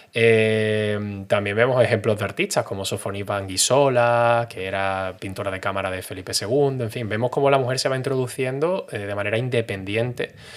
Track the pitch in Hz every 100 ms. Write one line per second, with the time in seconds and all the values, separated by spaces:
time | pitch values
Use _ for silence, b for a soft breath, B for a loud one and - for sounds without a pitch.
0 | B 117 113 113 110 110 107 107 107 104
1 | 104 98 98 104 101 104 123 127 107 113
2 | 117 107 98 - 202 - - 98 95 101
3 | 107 98 98 101 95 92 - 131 139 123
4 | 120 120 117 117 117 - 95 98 98 95
5 | 95 92 98 95 98 95 101 95 95 92
6 | - 92 92 95 101 135 143 131 113 127
7 | 107 107 123 - 139 139 123 131 139 131
8 | 131 131 123 - 131 135 160 190 - 107
9 | 101 101 101 113 127 120 113 98 95 107
10 | 123 120 - B B